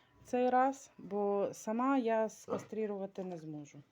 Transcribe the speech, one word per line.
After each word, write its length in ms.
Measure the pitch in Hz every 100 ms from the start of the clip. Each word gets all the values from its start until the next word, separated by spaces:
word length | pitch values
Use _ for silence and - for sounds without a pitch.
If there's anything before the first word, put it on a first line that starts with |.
| _ _
цей 260 | - 247 247
раз, 420 | 254 269 269 - -
бо 520 | 180 202 202 202 185
сама 440 | 160 - 226 262 277
я 320 | 226 226 220
скастрирувати 920 | - - - - 214 214 202 196 196
не 140 | 185 175
зможу. 460 | 156 151 147 143 -